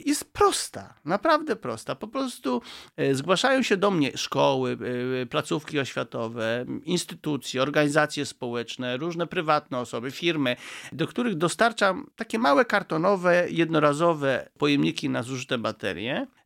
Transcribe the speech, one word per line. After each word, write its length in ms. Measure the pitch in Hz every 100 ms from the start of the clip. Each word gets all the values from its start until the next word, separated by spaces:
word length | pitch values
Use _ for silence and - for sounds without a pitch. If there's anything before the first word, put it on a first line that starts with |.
| -
jest 240 | 294 -
prosta, 600 | - 403 - - - 98 - 143
naprawdę 500 | 196 330 302 311 214
prosta. 400 | 131 113 - -
Po 120 | 220
prostu, 540 | 269 269 - - 247 - - - -
e, 180 | 139 135
zgłaszają 480 | 156 185 262 262
się 140 | - 190
do 140 | 202
mnie 200 | 180 135 120
szkoły, 600 | - 135 143 135 127 120 110 123 127 127
e, 40 | 123
placówki 540 | 143 - 165 - 151
oświatowe, 840 | 131 - 127 127 113 117 110 120 131 131 -
instytucje, 760 | 175 - 170 156 143 - 127
organizacje 640 | 139 151 147 151 151 - 139
społeczne, 720 | - 123 120 117 - 127 127
różne 300 | 165 170 170
prywatne 520 | 185 160 151 - 127
osoby, 320 | 120 120 127
firmy, 440 | 127 170 156 131 123 - - -
do 160 | 131 165
których 280 | - 240 165
dostarczam 720 | 165 - 226 220 196 185 - -
takie 240 | 226 220
małe 240 | 262 277 240
kartonowe, 800 | 208 - 156 185 196 180 175 175
jednorazowe 1000 | 165 160 160 151 143 170 156 139 123 - -
pojemniki 520 | 147 143 160 143 135
na 140 | 127
zużyte 340 | 120 131 127 127
baterie. 720 | 110 104 104 87 110 170 269 _